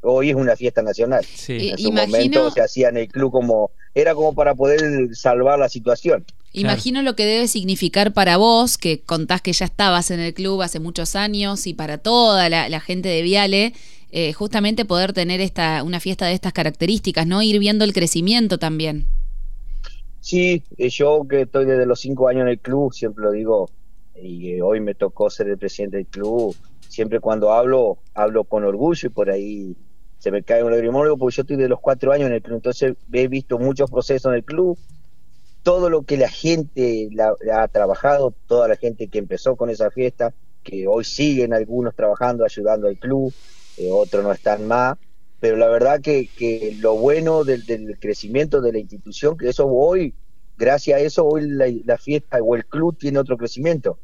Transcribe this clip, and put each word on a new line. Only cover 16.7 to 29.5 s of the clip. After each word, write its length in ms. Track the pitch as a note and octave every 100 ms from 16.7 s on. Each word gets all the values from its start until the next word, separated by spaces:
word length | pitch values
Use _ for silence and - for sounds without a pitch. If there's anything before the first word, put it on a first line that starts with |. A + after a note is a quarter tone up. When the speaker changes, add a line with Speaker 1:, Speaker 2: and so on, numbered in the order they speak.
| D3 E3+ G#3 G3 D#3+ E3
Speaker 3:
¿no? 140 | F#3+
Ir 180 | A3 G#3
viendo 240 | G#3 G#3+
el 80 | G#3+
crecimiento 680 | G3 E3+ - F3 A#3 A3 F3+
también. 480 | E3 D#3 D#3 D3+ - - - - - - - - - - - -
Speaker 1:
Sí, 420 | - F3 F3+ F3 - -
eh, 120 | B2
yo 360 | - D3 D3+ C#3
que 140 | C#3
estoy 220 | B2+ C#3
desde 220 | C3+ C3 B2
los 140 | A#2+
cinco 280 | C3+ C3+ B2+
años 140 | B2+
en 60 | B2+
el 100 | B2
club, 340 | - C3+ C#3
siempre 320 | - A2+ G#2
lo 60 | G#2+
digo, 380 | G#2 A2 G#2+ F#2 - - - - -
y, 320 | F2+ F2 F2+
eh, 100 | F2+
hoy 180 | F2+ A2
me 140 | G#2
tocó 360 | G2+ G2 - G#2
ser 180 | - G#2
el 100 | G2
presidente 380 | G2 - G2+ G2
del 100 | F#2
club, 480 | - G#2 A#2+ A2+ F2+ - - -
siempre 320 | - A2 A2+
cuando 320 | A2+ A2 G#2+
hablo, 460 | A2+ B2 C3 A2+ F#2 -
hablo 300 | - G#2+ A2
con 200 | G#2 G#2+
orgullo 420 | G#2 G2 D3 E3+ C3+
y 40 |
por 180 | G#2+ G2+
ahí 460 | G2 G2+